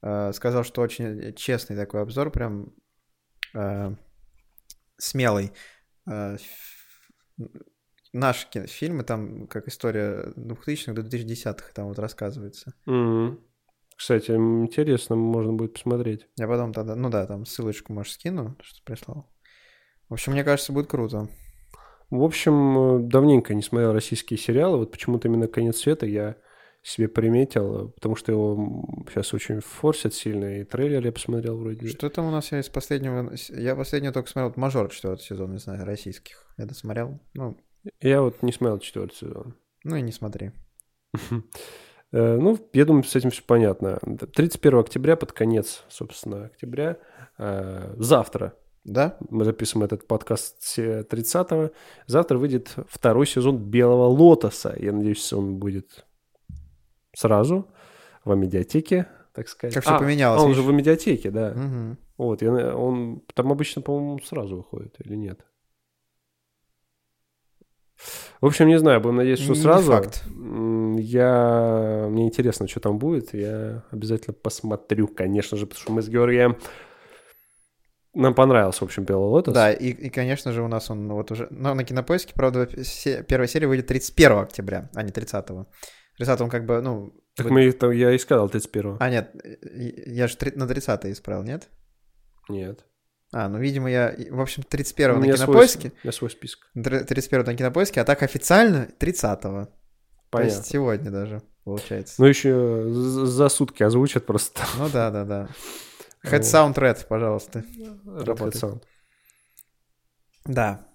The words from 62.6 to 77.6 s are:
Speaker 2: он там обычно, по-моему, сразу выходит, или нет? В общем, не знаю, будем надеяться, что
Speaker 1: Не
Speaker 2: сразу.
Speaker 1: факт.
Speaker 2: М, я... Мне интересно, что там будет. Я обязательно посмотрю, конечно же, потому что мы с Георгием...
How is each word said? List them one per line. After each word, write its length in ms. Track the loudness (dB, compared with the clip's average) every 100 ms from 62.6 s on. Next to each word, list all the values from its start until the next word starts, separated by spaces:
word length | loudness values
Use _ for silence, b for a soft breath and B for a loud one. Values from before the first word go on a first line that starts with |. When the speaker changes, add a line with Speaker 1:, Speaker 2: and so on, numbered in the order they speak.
| 2 0
Speaker 2:
он 460 | 0 -2 -4 -8 _
там 160 | -2 0
обычно, 320 | 0 -2 -6
по-моему, 380 | -4 -4 -4 -8
сразу 360 | -8 -8 -8 -10
выходит, 360 | -10 -14 -14 _
или 160 | -12 -10
нет? 240 | -10 -12 _ _ _ _ _ _ _ _ _ _ _ _ _ _ _ _ _ _ _ _ _ _ _ _ _ _ B B B B
В 60 | 2
общем, 200 | 6 8
не 100 | 8
знаю, 220 | 8 6
будем 160 | 4 2
надеяться, 280 | 2 2
что 100 | 2
Speaker 1:
Не 60 | 2
Speaker 2:
сразу. 300 | 6 6 8
Speaker 1:
факт. 320 | 6 4 -6 -10
Speaker 2:
М, 720 | -12 -10 -4 -2 0 0 -2
я... 1080 | 0 2 4 4 4 4 2 2 0 -2 -2
Мне 160 | 2 0
интересно, 420 | 2 0 0 -6
что 120 | -4
там 180 | -2 -2
будет. 340 | 0 -2 -4
Я 520 | -8 -6 -6 -8 -10 -12
обязательно 440 | -10 -4 -4 -4
посмотрю, 760 | -8 -8 -6 -6 -6 -2 0 0
конечно 480 | 0 -2 0 -2 -6
же, 100 | -8
потому 140 | -10
что 100 | -4
мы 100 | -4
с 60 | -2
Георгием... 500 | 2 2 4 4 2 B B B B B B B B B B